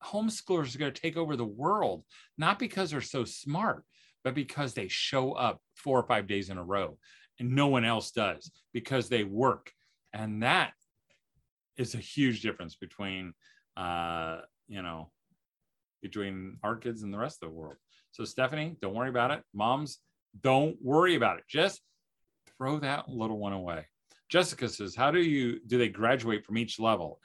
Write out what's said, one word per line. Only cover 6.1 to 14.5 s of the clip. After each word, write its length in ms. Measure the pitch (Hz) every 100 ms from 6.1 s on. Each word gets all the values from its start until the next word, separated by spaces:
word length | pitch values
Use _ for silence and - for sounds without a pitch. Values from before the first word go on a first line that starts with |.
| 110 101
days 240 | 101 95
in 60 | 95
a 80 |
row 320 | 87 98 82 73 _ - _ -
and 120 | 123
no 160 | 135 143
one 180 | 127
else 280 | 117 110 -
does, 380 | 117 101 78 - _ _
because 360 | 123 120 131 117
they 160 | 117
work. 480 | 98 104 131 - - _ _ _ _
And 320 | 107 110 107
that 280 | 123 180 135 - _ _ _ _ _ _ _ _ _ -
is 180 | 120
a 40 | 117
huge 420 | - 143 131 107
difference 360 | 110 - 82 -
between, 580 | 90 - 98 92 90 - _ _ _ 95
uh, 640 | 87 85 85 85 82 82 -